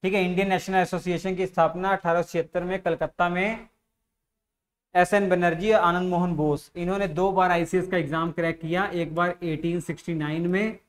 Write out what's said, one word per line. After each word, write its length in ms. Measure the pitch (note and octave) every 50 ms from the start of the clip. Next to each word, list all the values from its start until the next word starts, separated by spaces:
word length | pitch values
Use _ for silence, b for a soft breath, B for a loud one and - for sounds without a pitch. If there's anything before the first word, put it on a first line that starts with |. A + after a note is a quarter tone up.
| -
ठीक 100 | F#3 F#3+
है, 100 | G#3 F#3
इंडियन 260 | F#3 F3+ F3 G3 G3
नेशनल 280 | F#3+ F3 - - F#3+ F#3+
एसोसिएशन 580 | F3+ E3+ - F3 D#3+ F3+ F3 E3+ F3+ F#3+ F#3+
की 100 | F3+ F#3+ -
स्थापना 420 | - - E3 D#3 D#3+ F3+ F#3 G3
अठारह 320 | G3 F#3+ - F3 E3+ F3
सौ 80 | F3 -
छिहत्तर 340 | - F3 E3 E3 _ F3+ F3
में 180 | F3+ F#3+ F#3+
कलकत्ता 460 | F#3+ F3+ E3 E3 E3 D#3 - - F3+ F3
में 380 | F3 F3+ F#3 G#3 A3+ A3+ A3+ - _ _ _ _ _ _ _ _ _ _ _ _ _ _ _ _ _ _ _ _ _ _ _ _ _
एस 180 | F3+ F3+ F3 -
एन 160 | G3+ G3+ F#3+
बनर्जी 420 | F3+ F3 F3 F3 E3 D#3+ F3+ G#3+
और 80 | A3 G#3+
आनंद 280 | F3 F3 E3+ F3+ F#3 F#3
मोहन 240 | F3+ F3 F3+ F3+ E3+
बोस, 360 | D3 D3+ D3+ D3 D3 - - _
इन्होंने 320 | F3 E3+ F3+ F#3+ G3 G3+ F#3+
दो 220 | D#3 D#3 F#3 G3
बार 200 | F#3+ F#3+ F#3 F3+
आईसीएस 360 | F3+ E3+ E3 D#3+ - F#3 F3 F#3
का 100 | - F3+
एग्जाम 340 | D#3+ C#3 D3 D#3+ E3 E3+
क्रैक 280 | D#3 - E3+ E3 E3 E3
किया, 240 | - D#3+ E3 F3+ G3
एक 300 | G3 F#3 F3 E3+ D3+ D#3
बार 200 | E3 F3 F3 F3 - -
एटीन 360 | E3+ D#3 D3 D#3+ E3+ E3+ F3+
सिक्सटी 320 | - - E3 D3 - - E3+
नाइन 320 | D#3+ D3+ D3 D3+ E3 E3+ F3
में 300 | F3+ F#3+ G#3+ A3 A3 - _